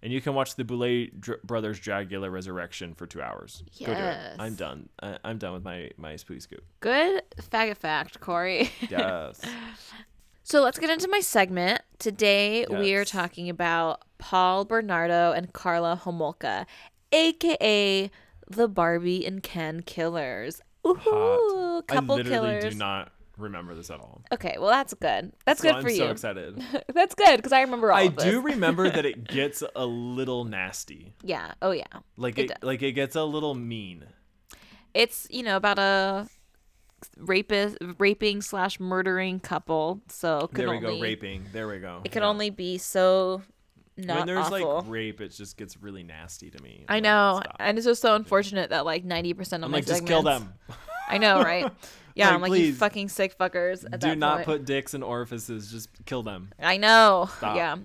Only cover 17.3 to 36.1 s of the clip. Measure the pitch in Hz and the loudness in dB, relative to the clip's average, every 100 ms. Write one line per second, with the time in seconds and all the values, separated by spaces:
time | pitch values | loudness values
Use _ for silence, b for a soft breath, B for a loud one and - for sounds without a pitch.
17.3 | 320 330 311 214 208 202 196 196 b b | 2 0 2 4 4 4 2 -2 b b
18.3 | b - 196 233 190 170 170 175 180 175 | b -14 0 2 4 2 2 0 -2 -2
19.3 | 196 - 175 156 160 170 - 165 170 139 | -6 -8 -6 -6 -6 -10 -4 -4 -2 -6
20.3 | 101 120 - _ _ 320 359 - 427 440 | -6 -8 -12 _ _ 0 2 2 2 4
21.3 | 494 440 381 359 339 330 269 262 277 247 | 4 2 0 -2 -4 0 0 2 0 0
22.3 | 240 220 208 214 208 196 - - _ - | 0 0 -2 -4 -4 -4 -4 -6 _ -20
23.3 | - 104 92 87 82 85 76 - - - | -14 -12 -10 -12 -14 -14 -14 -16 -20 -8
24.3 | 233 180 - 180 247 269 - 160 101 180 | -6 -6 -2 2 2 2 -4 -2 -2 -4
25.3 | - - 302 330 269 262 208 123 110 117 | -6 0 4 4 4 2 0 0 -2 -6
26.3 | 95 80 98 247 262 - 285 370 - 403 | -8 -10 -12 -6 -6 -4 2 2 8 8
27.3 | 262 233 262 262 240 226 196 185 143 180 | 8 6 4 4 2 6 6 6 4 2
28.3 | 226 269 277 170 175 185 - 147 117 113 | 2 0 0 2 2 2 2 -2 -4 -6
29.3 | 135 143 143 151 - 123 120 120 123 131 | -2 -2 -4 -8 -4 -4 -4 -6 -4 -4
30.3 | 123 117 101 92 92 - 76 90 - 180 | -4 -4 -6 -6 -8 -14 -16 -20 -20 -8
31.3 | 156 80 - 185 175 - - _ - 123 | -8 -8 -4 -2 -2 -6 -16 _ -8 -6
32.3 | 120 131 123 131 131 139 127 139 160 156 | -2 -4 -2 -4 -2 -2 -2 -2 -2 -2
33.3 | 151 151 131 120 117 98 87 71 - _ | -2 -4 -4 -6 -10 -10 -16 -20 -20 _
34.3 | _ _ B B B B - 233 - - | _ _ B B B B 2 2 0 -12
35.3 | 247 240 190 202 202 196 196 190 | -8 -2 0 0 2 2 2 2